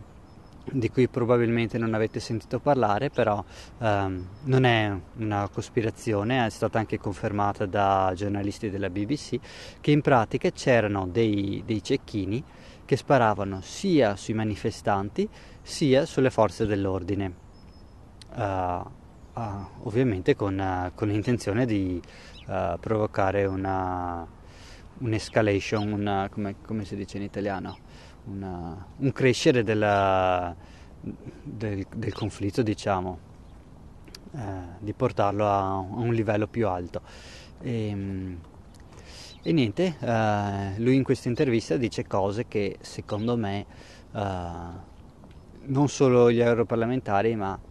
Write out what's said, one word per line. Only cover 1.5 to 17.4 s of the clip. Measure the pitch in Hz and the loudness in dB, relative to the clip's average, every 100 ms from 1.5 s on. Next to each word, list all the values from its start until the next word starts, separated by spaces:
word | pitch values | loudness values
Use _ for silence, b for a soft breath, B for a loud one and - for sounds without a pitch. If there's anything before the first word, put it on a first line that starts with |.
| 117 110 117 | 2 0 -2
non | 113 110 | 0 0
avete | 107 120 | 0 -2
sentito | - 113 - 127 | -6 -6 -4 -2
parlare, | 147 135 107 104 143 | 2 2 4 2 0
però, | - 110 104 - B B B | 2 2 0 -4 B B B
ehm, | 113 101 95 92 92 101 | 0 2 0 -4 -8 -8
non | 139 131 127 | 0 4 6
è | 117 104 98 - 120 | 4 2 -2 -8 -6
una | 110 104 101 | -2 0 -2
cospirazione, | - - - 110 - - 101 107 131 110 | -4 -4 -2 -2 -2 -2 0 2 2 0
è | |
stata | - 110 113 | 0 0 0
anche | 104 110 | -2 -4
confermata | 110 95 110 101 101 98 104 | -4 -4 -2 0 0 0 -2
da | 104 98 95 95 92 | 2 4 4 4 0
giornalisti | 101 101 101 - 110 | -2 -2 -4 -4 -6
della | 98 98 | -4 -4
B | 92 104 | -2 -2
B | 147 | -4
C, | - - B B B B | -4 -6 B B B B
che | - | 4
in | 147 | 4
pratica | 147 127 104 131 139 | 6 4 4 0 -2
c'erano | - - 120 107 101 92 | 0 4 4 4 0 0
dei, | 98 113 101 98 101 - | 2 2 2 0 -4 -4
dei | 107 | -4
cecchini | - 135 - 107 92 113 - B B B B | 0 -2 -2 -4 -2 -4 -6 B B B B
che | 135 | -2
sparavano | - 139 113 101 98 98 | 4 6 6 4 -2 -4
sia | - - 196 160 110 98 | -8 -4 2 4 4 2
sui | - | -2
manifestanti | 110 110 101 117 - - 101 101 - 208 B B B | -2 -2 -2 -4 -4 0 0 0 -2 -4 B B B
sia | - - 151 123 - | -12 -2 4 4 4
sulle | - 131 | 2 4
forze | - 107 - 110 | 4 2 2 0
dell'ordine, | 101 98 95 87 98 95 90 | 0 0 -2 -2 -2 -4 -8